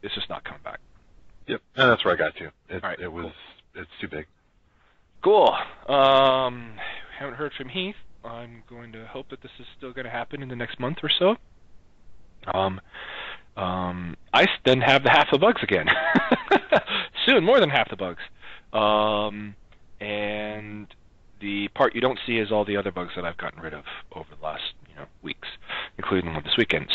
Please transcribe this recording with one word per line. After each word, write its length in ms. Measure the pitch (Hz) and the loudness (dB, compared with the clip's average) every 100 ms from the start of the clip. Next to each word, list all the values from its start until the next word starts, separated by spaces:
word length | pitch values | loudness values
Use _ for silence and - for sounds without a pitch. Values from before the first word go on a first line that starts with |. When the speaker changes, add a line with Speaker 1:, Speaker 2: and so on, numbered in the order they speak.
Speaker 1:
it's 120 | - | -10
just 160 | - - | -8 -8
not 140 | - | -10
coming 180 | - - | -12 -14
back." 160 | - - - - _ - - - - | -14 -14 -18 -20 _ -20 -20 -16 -8
Speaker 2:
Yep, 140 | - _ - | -8 _ 4
and 140 | 131 | 6
that's 120 | 113 95 | 6 4
where 80 | |
I 20 | 85 | 2
got 180 | 78 - | 0 -4
to. 100 | 80 - - | -14 -16 -12
It, 120 | 92 | -8
Speaker 1:
All 60 | 95 | -8
right, 100 | 87 | -8
Speaker 2:
it 140 | 87 | -8
was, 120 | 82 85 78 - - _ | -8 -10 -12 -20 -20 _
Speaker 1:
cool. 80 | - | -18
Speaker 2:
it's 80 | 85 - | -18 -12
too 80 | 95 | -10
big. 180 | 76 78 _ _ _ _ _ _ _ _ - | -10 -12 _ _ _ _ _ _ _ _ 0
Speaker 1:
Cool. 320 | 175 208 135 - - - - | 6 8 8 4 -4 -10 0
Um, 880 | 139 135 135 135 131 127 123 117 107 - - - - | 4 6 8 6 4 0 -4 -14 -12 -12 -12 -14 -12
haven't 160 | 139 | -12
heard 180 | 117 147 | -8 -8
from 160 | - 131 | -8 -8
Heath. 260 | 180 185 208 - - | -6 -6 -8 -16 -16
I'm 380 | 113 117 120 117 - | -14 -14 -14 -18 -20
going 200 | 120 117 | -18 -16
to 120 | 113 110 | -16 -14
hope 220 | 131 135 | -14 -14
that 140 | 135 | -16
this 80 | 127 - | -16 -18
is 60 | 123 - | -20 -16
still 160 | 131 | -14
gonna 160 | 127 127 | -10 -8
happen 340 | 120 120 143 | -8 -8 -8
in 60 | 135 | -10
the 80 | 123 | -8
next 240 | 120 - | -8 -6
month 160 | 123 165 | -6 -4
or 80 | 147 | -2
so. 260 | - 180 233 - - - - - - - - - - - | 2 4 2 -4 -20 -20 -20 -20 -20 -20 -18 -18 -16 -4
Um, 260 | 92 95 95 - - - - - - - | 0 0 -2 -12 -18 -14 -12 -12 -14 -16
um, 640 | - 92 92 90 90 87 - - | -6 -4 -2 -4 -4 -8 -10 2
I 120 | 127 | 4
s-, 40 | 185 - | 4 4
then 160 | - 127 | 4 4
have 220 | 127 139 | 6 4
the 80 | 131 | 6
half 200 | 120 117 | 4 6
the 80 | 139 | 4
bugs 240 | 196 240 | 4 4
again. 260 | - 95 78 - - - - - - 403 | 2 0 2 0 2 0 2 0 4 2
<laughs> 680 | - 302 - - - - - | 4 2 2 -6 -6 -4 4
Soon, 180 | 254 | 4
more 160 | 170 262 | 6 6
than 80 | 170 | 6
half 220 | 135 110 | 4 0
the 60 | 98 | -2
bugs. 260 | 92 85 - - - - - | -6 -8 -14 -16 -18 -18 -4
Um, 800 | 110 107 107 107 104 104 104 104 101 - - - - | 2 4 4 4 2 -2 -6 -12 -14 -20 -20 -20 -12
and 880 | 104 104 104 104 107 107 107 104 104 - - _ - - | -6 -4 -4 -4 -6 -8 -10 -14 -14 -20 -20 _ -20 -12
the 280 | 101 101 101 | -6 -4 -4
part 260 | - 131 | 0 0
you 60 | 117 | 2
don't 180 | 127 123 - | -2 -2 -2
see 120 | 117 | -2
is 120 | 104 | 0
all 140 | 107 | 0
the 120 | 104 101 | 0 0
other 120 | 98 | -2
bugs 220 | 90 87 - | -4 -8 -6
that 80 | 87 | -8
I've 100 | 85 | -6
gotten 240 | 82 82 | -10 -10
rid 140 | 82 | -12
of 100 | 76 - - - | -12 -14 -16 -16
over 160 | - 78 73 | -16 -16 -10
the 40 | |
last, 180 | 78 73 - - - | -8 -8 -8 -10 -20
you 60 | |
know, 100 | 73 69 - | -18 -20 -16
weeks, 260 | - - - - - - - - | -14 -12 -14 -16 -10 -10 -10 -8
including 340 | - 95 87 | -2 0 0
one 100 | 80 | -6
this 120 | - - | -2 0
weekend. 320 | 113 82 - | 2 0 0